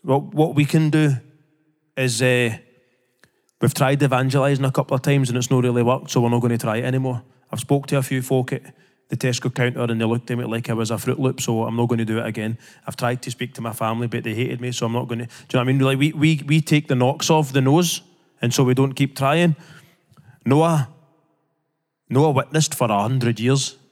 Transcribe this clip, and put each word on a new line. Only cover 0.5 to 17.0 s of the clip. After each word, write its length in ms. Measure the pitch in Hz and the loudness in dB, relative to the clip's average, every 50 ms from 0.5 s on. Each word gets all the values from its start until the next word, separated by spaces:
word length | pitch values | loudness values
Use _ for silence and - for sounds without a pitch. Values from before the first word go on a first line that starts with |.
| 139 | 4
we 80 | 147 147 | 2 2
can 260 | 139 - 160 160 151 | 4 4 2 2 4
do 260 | 151 156 156 147 135 117 - - _ _ _ _ _ _ _ _ _ _ _ _ _ | 4 4 4 2 2 0 -4 -14 _ _ _ _ _ _ _ _ _ _ _ _ _
is, 240 | 131 131 123 113 110 | -4 -2 -2 0 0
uh, 340 | 131 127 127 123 120 117 113 - - _ _ _ _ _ _ _ _ _ _ _ - _ _ _ _ _ _ _ | 2 2 4 2 2 0 -2 -6 -14 _ _ _ _ _ _ _ _ _ _ _ -20 _ _ _ _ _ _ _
we've 140 | - - - | 0 0 2
tried 280 | - 139 131 143 139 | 2 0 0 2 2
evangelising 640 | 147 131 131 123 131 131 135 143 131 143 143 127 139 | 2 2 2 0 0 0 2 2 2 2 2 0 0
a 80 | 131 | 0
couple 240 | - - 131 - 143 | 0 -2 -2 0 -4
of 60 | 127 | -2
times 260 | - 143 143 139 131 | 0 0 2 2 2
and 100 | 123 117 | 0 -2
it's 140 | 127 123 - | -4 0 0
not 120 | 131 127 123 | 0 2 2
really 200 | 123 120 120 117 | 2 2 2 2
worked, 280 | 120 127 135 - - | 2 0 -2 -4 -2
so 100 | - 127 | 0 2
we're 80 | 120 117 | 2 2
not 120 | 120 120 | 2 2
gonna 160 | 120 120 117 | 0 0 -2
try 200 | 113 - 113 107 | -2 -2 -4 -4
it 80 | 113 127 | -4 -4
anymore. 380 | 127 127 131 131 131 127 120 - _ _ _ _ _ | -2 -2 -2 -2 -2 -4 -6 -10 _ _ _ _ _
I've 80 | - - | -10 -10
spoke 280 | - - 143 139 143 | -2 0 -2 -2 0
to 100 | - 143 | -2 -2
a 60 | 139 127 | -2 -2
few 180 | - 135 131 | -2 -4 -6
folk 320 | 127 - 135 131 123 127 135 | -2 0 0 0 0 -2 -6
at 200 | 127 - - - _ _ _ _ _ _ _ | -8 -10 -18 -20 _ _ _ _ _ _ _
the 80 | - | -6
Tesco 360 | 120 - 127 123 - - 123 - | -2 -2 -2 -2 -2 -4 -6 -2
counter 280 | - 123 123 127 - | 0 -2 -2 -2 -2
and 180 | 120 117 117 113 | -4 -2 -2 -2
they 60 | 113 | 0
looked 260 | 110 117 120 - - | 0 -2 -2 -4 -6
at 60 | 123 | -6
me 80 | 120 123 | -6 -4
like 240 | 110 113 113 117 - | -6 -6 -6 -4 -4
I 40 | 117 | -4
was 180 | 113 113 104 | -4 -2 -4
a 60 | 117 | -4
Fruit 220 | 104 - 127 131 156 | -4 -4 -4 -2 0
Loop, 220 | 131 131 127 - | -2 -2 -2 -4
so 240 | - - 113 110 117 | -4 -4 -2 -2 -2
I'm 100 | 117 113 | -4 -2
not 140 | 117 120 120 | -2 0 0
gonna 160 | 123 113 113 | 0 -2 -2
do 140 | 107 110 113 | -2 -4 -4
it 60 | 110 | -4
again. 320 | 110 107 110 107 110 113 - - - - _ _ | -6 -6 -6 -6 -6 -8 -10 -14 -20 -20 _ _
I've 100 | - - | -14 -8
tried 260 | - 123 120 127 127 - | -4 -4 -4 -4 -4 -8
to 80 | 127 | -12
speak 220 | 117 - 123 - - | -10 -10 -10 -12 -10
to 60 | - | -10
my 120 | 113 117 107 | -10 -10 -6
family, 340 | - 113 110 113 117 120 | -4 -4 -4 -2 -4 -4
but 160 | 113 117 120 113 | -4 -6 -6 -6
they 100 | 113 104 | -6 -4
hated 280 | 113 127 120 127 117 | -4 -4 -6 -6 -8
me, 100 | 123 127 | -8 -8
so 140 | 120 - 120 | -6 -4 -4
I'm 80 | 113 117 | -4 -2
not 160 | 123 127 123 | -4 -4 -4
gonna, 160 | 120 113 120 | -8 -8 -8
do 60 | 120 | -12
you 140 | - - - - - | -14 -20 -12 -2 -2
know 40 | 127 | 0
what 20 | |
I 120 | 120 131 131 | 2 2 2
mean? 60 | 139 | 2
Like, 200 | 135 135 131 131 | 2 2 2 2
we, 140 | 143 156 151 | 0 0 2
we, 280 | 156 147 160 160 143 147 | 2 2 2 2 2 0
we 140 | 151 160 160 | 2 2 2
take 260 | 151 - 156 147 147 | 2 2 0 0 2
the 80 | - 143 | 0 0
knocks 340 | 123 | 2